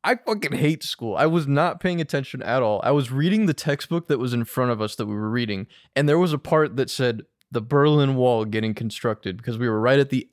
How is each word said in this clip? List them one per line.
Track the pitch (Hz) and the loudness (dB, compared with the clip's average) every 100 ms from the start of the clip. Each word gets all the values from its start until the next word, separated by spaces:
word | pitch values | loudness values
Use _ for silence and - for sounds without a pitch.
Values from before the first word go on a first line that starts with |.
I | - 247 | 0 -2
fucking | - 214 165 | -2 -4 -2
hate | 127 147 160 | 0 0 0
school. | - - 113 92 | -6 -8 -4 0
I | 156 | 2
was | 170 139 | 2 2
not | 139 170 170 | 2 0 -2
paying | 185 175 | -4 -2
attention | 156 143 135 127 | -2 -4 -6 -8
at | 104 127 | -2 0
all. | 113 104 | 2 0
I | - | 2
was | 143 123 | 2 2
reading | 135 165 220 202 | 0 2 2 2
the | |
textbook | 151 - 143 - 170 - | 0 -2 -4 -2 -4 0
that | 139 | -2
was | 123 | 0
in | 120 113 | -2 -2
front | - 123 | -2 0
of | 110 | 0
us | 107 - | -4 -4
that | 104 | -6
we | 104 | -4
were | 107 | -2
reading, | 120 113 98 98 - _ 131 | -2 -2 -4 -6 -14 _ 0
and | 147 | 2
there | 156 | 4
was | 180 | 2
a | 147 | 0
part | - 156 151 120 | 2 2 2 -2
that | 127 | -4
said | - 127 110 - _ _ | -2 -2 -2 -10 _ _
the | 123 | -8
Berlin | 113 143 147 147 139 131 | 0 4 4 4 4 2
Wall | 123 113 110 | 2 2 0
getting | 110 110 107 | -2 -2 -4
constructed | 113 - 120 107 95 95 | -6 -4 -4 -4 -8 -8
because | 120 113 | -8 -4
we | 120 | -2
were | 107 | 2
right | 120 139 | 4 4
at | 139 | 2
the | 131 - | -2 -2